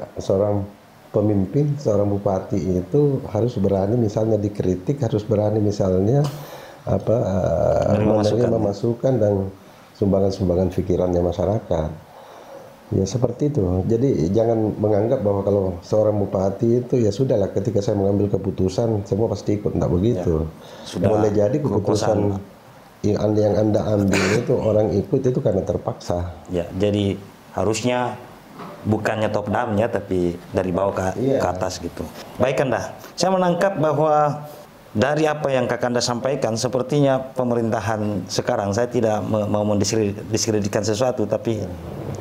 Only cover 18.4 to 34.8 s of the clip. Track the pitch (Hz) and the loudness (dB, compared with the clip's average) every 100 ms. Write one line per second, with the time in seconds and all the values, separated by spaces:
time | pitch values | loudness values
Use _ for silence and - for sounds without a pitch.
18.4 | 95 - 92 104 117 107 98 98 113 98 | -2 0 0 0 0 0 0 0 0 -2
19.4 | - 101 - 90 - 87 107 101 87 80 | -2 -2 0 0 0 2 2 0 0 0
20.4 | 78 - - - - - 104 107 107 104 | -2 -8 -20 -18 -12 -2 2 4 2 2
21.4 | 101 147 135 101 98 104 107 101 101 98 | 2 2 0 0 0 0 2 2 0 -2
22.4 | - - - - - - 101 87 107 107 | -8 -20 -20 -20 -20 -4 -2 0 2 2
23.4 | 107 101 107 107 87 104 98 98 95 110 | 2 4 2 2 2 2 2 2 2 0
24.4 | 123 120 110 107 107 98 - 135 127 127 | 0 0 2 2 2 0 0 0 0 0
25.4 | 127 95 - - - - - 87 87 - | 0 0 0 -4 -4 -8 -4 -4 -4 -10
26.4 | - 90 78 92 101 104 101 95 - - | -6 -4 -4 0 2 2 0 -2 -8 -20
27.4 | - 95 95 107 120 123 120 113 - - | -10 -2 0 0 0 0 -2 -6 -16 -20
28.4 | - - - - 104 107 110 107 107 107 | -20 -16 -16 -8 -2 0 0 -2 0 -2
29.4 | 104 107 120 104 113 98 98 92 87 85 | -2 -2 0 0 0 -2 -2 0 0 -2
30.4 | - 104 92 90 98 95 92 - 123 85 | -4 -2 0 0 0 0 -4 -2 0 0
31.4 | 90 90 92 - 85 - - - - - | 0 -2 -4 -6 -10 -10 -12 -12 -14 -2
32.4 | 127 147 135 104 - - - - 185 185 | 0 0 0 0 -4 -12 -14 -2 2 4
33.4 | 180 175 196 - 156 143 156 151 147 151 | 2 2 0 0 0 2 2 2 2 -2
34.4 | - - - - | -10 -16 -20 -20